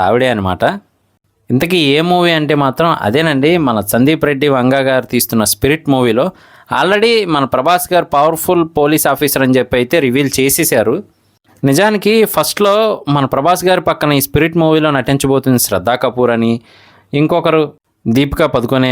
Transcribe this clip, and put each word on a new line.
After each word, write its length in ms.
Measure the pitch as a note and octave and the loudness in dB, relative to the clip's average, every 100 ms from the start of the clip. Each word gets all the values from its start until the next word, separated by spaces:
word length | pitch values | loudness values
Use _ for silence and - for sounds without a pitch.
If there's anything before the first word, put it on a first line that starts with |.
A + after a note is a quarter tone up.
| F#2 | 2
ఆవిడే 240 | A#2+ B2+ | 2 0
అనమాట. 300 | A2 F#2+ F2+ B2+ G3+ - _ _ _ _ _ - | 0 -2 -2 -2 -4 -12 _ _ _ _ _ -4
ఇంతకీ 240 | B2 E3+ F3+ C#3+ D3 | -2 0 0 2 0
ఏ 40 | E3+ | 2
మూవీ 220 | F3+ F3 D#3+ | 2 2 0
అంటే 160 | D3 D3 | 0 0
మాత్రం 260 | C#3 A#2+ E3 - G#2 | 0 0 -2 0 -2
అదేనండి, 460 | C3+ E3 C3+ D3 F3+ C#3 | 0 0 0 0 0 0
మన 120 | A2 G2+ | -2 -2
సందీప్ 320 | A#2+ C3+ D#3 D3 | 0 2 2 -2
రెడ్డి 180 | C#3 D3 C3 | 0 0 0
వంగ 200 | B2+ C#3 C3+ | 2 0 0
గారు 160 | C3 B2 | -2 -2
తీస్తున్న 300 | B2 - A2+ G#2+ | -4 -2 -2 -2
స్పిరిట్ 340 | - C3+ D#3+ D3 | -2 -2 -2 0
మూవీలో 320 | C3 B2 A2 F3+ - - - - A#2+ | 0 2 0 -2 -6 -20 -20 -8 -2
already 340 | E3+ G#3 A3+ A3+ F#3 D3+ | 0 0 2 0 0 -2
మన 80 | C3 | 0
ప్రభాస్ 340 | B2+ D3 F3 - | 0 0 0 0
గారు 140 | F3 E3 C#3+ | -2 0 0
పవర్ఫుల్ 500 | D#3 D#3+ - F3 E3 D#3 | 0 0 -2 0 0 0
పోలీస్ 260 | D3 D#3 D#3 | 0 2 0
ఆఫీసర్ 300 | C3+ D3 C3+ C3 | 0 -2 0 2
అని 100 | C3 | 2
చెప్పి 160 | B2 B2+ | 0 -2
అయితే 160 | B2 E3+ C3+ | 0 0 0
రివీల్ 220 | C3 C#3 - | 0 -2 0
చేసేశారు. 560 | C3+ C3+ D#3 C3 G#2+ D#3+ - _ _ _ _ _ C#3 | -2 0 0 0 0 -2 -6 _ _ _ _ _ 0
నిజానికి 440 | C#3 G#3 G#3 G3+ A3+ G#3 | 2 2 0 0 2 2
ఫస్ట్‌లో 400 | - D3+ - G3+ G#3 A3 F#3+ - C#3+ | 0 -4 0 0 2 0 -2 -2 0
మన 100 | C3 | 0
ప్రభాస్ 300 | C3+ D#3 F3+ F3+ | 0 0 0 0
గారి 120 | F3+ E3+ | 0 0
పక్కన 300 | E3 D3 C#3+ | -2 0 0
ఈ 20 | - | 0
స్పిరిట్ 300 | D3 E3 E3 | 0 0 2
మూవీలో 260 | D#3+ D#3 D#3 C#3 | 2 2 2 0
నటించబోతుంది 640 | B2 C3+ C3+ C3+ C3 B2 - | 0 -2 0 0 0 0 0
శ్రద్ధా 300 | F#2+ G2 A#2+ | -2 -2 -2
కపూర్ 300 | B2+ A#2+ A#2+ A#2 | -2 0 0 0
అని, 160 | A2+ A#2 - - - _ _ C#3+ | 0 -2 -8 -20 -20 _ _ -2
ఇంకొకరు 420 | D#3 E3+ D#3+ D#3+ D3 - _ _ - B2 | 0 0 0 0 -2 -6 _ _ -2 0
దీపికా 280 | C#3+ - D3+ B2+ | 0 0 -2 0
పదుకొనే 340 | A2+ C3+ B2+ | -2 0 0